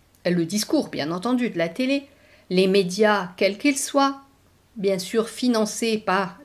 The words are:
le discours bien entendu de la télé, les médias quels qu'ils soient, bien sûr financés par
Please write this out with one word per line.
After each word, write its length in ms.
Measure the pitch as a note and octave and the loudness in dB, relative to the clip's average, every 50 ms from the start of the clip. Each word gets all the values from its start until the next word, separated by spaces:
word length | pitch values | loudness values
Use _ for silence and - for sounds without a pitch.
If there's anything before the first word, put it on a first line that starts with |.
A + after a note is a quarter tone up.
| _ _ _ _ - | _ _ _ _ -2
le 180 | F3+ F3 F3 E3 | 0 0 0 0
discours 440 | E3 G3 G#3+ - - - D4 - - | -2 -2 -4 -2 0 0 0 0 -2
bien 220 | - C#3 C#3 D3+ | -4 -6 -4 -4
entendu 380 | E3+ F#3 F#3 A#3+ B3+ B3 B3 A3 | -4 -4 -2 0 0 0 0 -2
de 60 | - | -2
la 120 | E3+ E3 E3+ | -2 -4 -2
télé, 380 | E3+ - B3+ C4 C#4 C#4 C#4 - _ _ _ _ - _ _ - | -2 -2 -2 0 -2 -2 -4 -8 _ _ _ _ -20 _ _ -2
les 180 | F#3 F3+ F#3+ | 2 2 4
médias 640 | F#3+ F#3 G3+ F#3+ F3 F3+ G#3 G#3+ G#3+ G#3 G3+ F#3 F3+ - | 4 4 2 2 2 2 2 4 4 4 2 -2 -4 -2
quels 200 | - G#3 F#3+ G3+ | 0 0 0 0
qu'ils 200 | G#3 - C#4+ C#4 | 0 0 0 0
soient, 420 | C#4 - - - C#4 C#4 C#4 C#4 C#4 - _ _ _ _ _ _ _ _ _ - | 0 -2 -2 0 2 2 2 0 -4 -12 _ _ _ _ _ _ _ _ _ -8
bien 240 | A3+ F#3 G3 G3 F3+ | -2 0 0 0 0
sûr 300 | - - - A3+ G#3+ - | -2 -2 -2 -2 -2 -2
financés 680 | - - B3 B3 A#3+ A3 G#3+ G#3+ - - A#3+ A3+ A3 G#3+ | -4 -2 0 2 2 2 0 0 -2 -2 -2 0 0 0
par 400 | - - F#3 G3 F#3+ F3+ - - | 0 0 0 0 0 -2 -6 -12